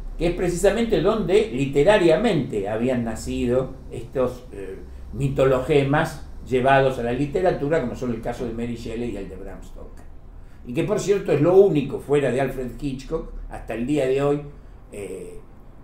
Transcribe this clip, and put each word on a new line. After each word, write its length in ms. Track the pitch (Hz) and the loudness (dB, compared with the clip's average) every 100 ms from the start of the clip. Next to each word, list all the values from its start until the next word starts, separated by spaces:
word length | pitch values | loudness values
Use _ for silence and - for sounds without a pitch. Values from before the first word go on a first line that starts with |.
| - - | -10 -2
que 100 | 170 | -2
es 80 | 170 | 0
precisamente 680 | 175 170 196 214 233 165 | -2 2 4 4 2 2
donde 480 | 175 226 170 202 220 | 2 2 4 4 2
literariamente 1160 | 127 139 139 156 214 170 156 233 165 117 110 98 | 0 0 2 6 6 6 6 4 2 0 -2 -2
habían 340 | 110 123 120 | 0 0 0
nacido 680 | 113 110 127 131 123 127 135 - - | -2 -4 -6 -2 0 0 0 -6 -12
estos, 540 | 117 - 135 123 - - | -12 -6 -2 -2 -2 -12
eh, 260 | 101 95 95 - - - | -12 -10 -12 -14 -14 -12
mitologemas 1160 | 110 135 139 135 131 131 143 139 151 165 - - - 104 | -4 -2 2 4 4 4 2 4 2 0 -4 -12 -12 -2
llevados 540 | 127 131 135 135 - | 2 4 6 4 2
a 40 | |
la 100 | 117 | -2
literatura, 680 | 127 143 185 185 - 143 160 | -2 -2 0 2 2 0 0
como 160 | 120 107 | 0 -4
son 160 | 127 | -4
el 100 | 113 | -4
caso 240 | 120 120 120 | -4 -6 -6
de 80 | |
Mary 220 | 113 120 117 | -4 -6 -6
Shelley 360 | 113 113 120 | -8 -6 -6
y 60 | 98 | -6
el 120 | 92 | -10
de 80 | 92 | -12
Bram 260 | 98 90 | -12 -14
Stoker. 400 | - - - - - - - - - - - | -14 -14 -16 -16 -18 -18 -18 -18 -18 -16 -8
Y 60 | |
que, 100 | 123 | -2
por 160 | 175 208 | 0 0
cierto, 320 | 180 196 - | 2 0 2
es 100 | 139 | 2
lo 140 | 160 190 | 6 8
único 440 | 202 151 123 104 | 8 6 0 -4
fuera 300 | - 143 135 | 0 2 2
de 120 | 123 | 0
Alfred 300 | 131 135 120 - | -2 -4 -8 -6
Hitchcock, 520 | 143 123 - 160 - - - | -6 -8 -6 -8 -8 -12 -12
hasta 240 | 110 - | -12 -8
el 140 | 113 123 | -6 0
día 180 | 147 131 | 0 2
de 160 | 135 | 2
hoy, 200 | 143 147 147 - - - - | 2 0 -4 -14 -18 -20 -16
eh, 480 | 104 95 92 87 - - - - - | -12 -10 -10 -12 -14 -16 -20 -20 -20